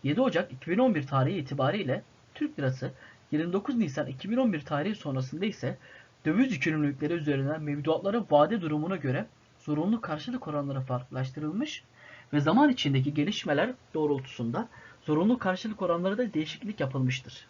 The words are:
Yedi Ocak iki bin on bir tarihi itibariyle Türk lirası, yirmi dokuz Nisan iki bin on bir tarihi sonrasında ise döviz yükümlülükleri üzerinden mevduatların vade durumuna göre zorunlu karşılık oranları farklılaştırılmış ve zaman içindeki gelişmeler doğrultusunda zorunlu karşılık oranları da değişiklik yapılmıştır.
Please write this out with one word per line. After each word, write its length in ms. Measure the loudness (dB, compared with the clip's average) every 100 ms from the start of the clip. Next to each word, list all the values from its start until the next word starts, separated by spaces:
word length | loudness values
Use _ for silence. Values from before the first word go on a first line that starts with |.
Yedi 180 | 0 2
Ocak 300 | 2 2 -2
iki 200 | -8 -2
bin 60 | 2
on 180 | 4 2
bir 120 | 0
tarihi 300 | 2 2 0
itibariyle 680 | -4 0 0 0 -2 -4 -6 -20 _ -6
Türk 240 | -6 -2
lirası, 320 | -4 -2 -8 -10 -20 -20 _
yirmi 220 | -2 0
dokuz 220 | -2 0 0
Nisan 320 | 0 -2 -6
iki 220 | -6 -2
bin 80 | 2
on 160 | 2
bir 80 | 0
tarihi 340 | -2 -2 -2 -4
sonrasında 500 | -4 -4 -4 -4 -4
ise 320 | -2 -6 -6 -14 -20 -20 _ 0
döviz 260 | 4 2
yükümlülükleri 640 | 2 0 2 0 0 -2
üzerinden 480 | -2 0 0 0 -2
mevduatların 640 | -4 -2 0 0 2 -2 4
vade 300 | 6 6 2
durumuna 340 | 0 -2 -2 -2
göre 300 | -2 -2 -4 _ _ _
zorunlu 420 | -4 0 2 0
karşılık 460 | -2 -6 -6 -8 -4
oranları 340 | -4 -2 -4
farklılaştırılmış 1040 | -2 -4 -4 -6 -6 -4 -4 -2 -4 -6 _ -20 -20 -20 -2
ve 60 | 0
zaman 300 | 4 6 6
içindeki 440 | 4 2 2 2
gelişmeler 600 | 0 0 -2 0 2 2 -2 -6
doğrultusunda 760 | 0 2 0 -2 -6 -4 -2 -6 -10 -20 -14 0
zorunlu 320 | 2 4 4
karşılık 440 | 2 -2 -4 -4
oranları 360 | 0 2 0 0
da 160 | 0
değişiklik 460 | -2 -4 -6 -10 -4
yapılmıştır. 680 | -2 0 0 0 -8 -18 -20